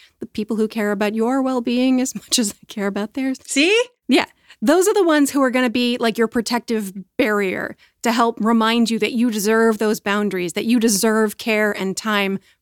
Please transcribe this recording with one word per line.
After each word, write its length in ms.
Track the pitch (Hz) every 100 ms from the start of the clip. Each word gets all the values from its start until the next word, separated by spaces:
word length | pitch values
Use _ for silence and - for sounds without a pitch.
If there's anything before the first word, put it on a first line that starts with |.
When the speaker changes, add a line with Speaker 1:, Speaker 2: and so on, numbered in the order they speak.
| - -
Speaker 1:
the 60 | -
people 300 | - 208 220
who 100 | 214
care 240 | 220 208
about 220 | 208 208
your 280 | 220 226 269
well-being 600 | 262 254 240 240 262 254
as 120 | 254 202
<laughs> 80 |
much 160 | - -
as 140 | 208
they 120 | - -
care 200 | - 202
about 260 | 202 208
theirs. 260 | - 262 262 -
Speaker 2:
See? 340 | 285 320 440 494 _ -
Speaker 1:
Yeah. 180 | 247 - _ _ -
Those 240 | 214 339 381
are 60 |
the 100 | 415
ones 280 | 339 302 277
who 100 | 294
are 80 | 262
gonna 220 | 254 254
be, 260 | 247 240 240
like, 220 | 233 226
your 80 | 226
protective 680 | 247 214 240 233 220 196 196 - -
barrier 580 | 214 208 190 202 - - _ _
to 80 | 240
help 280 | 226 233 233
remind 520 | 208 226 220 233 220
you 80 | 226
that 140 | 208
you 180 | 240 247
deserve 480 | 214 202 226 226 214
those 200 | 220 220
boundaries, 540 | 208 202 208 185 175
that 120 | 208 226
you 140 | 240
deserve 600 | 226 196 226 220 220 -
care 320 | 240 214 214
and 260 | 208 190 185
time 400 | 220 208 196 196 _ _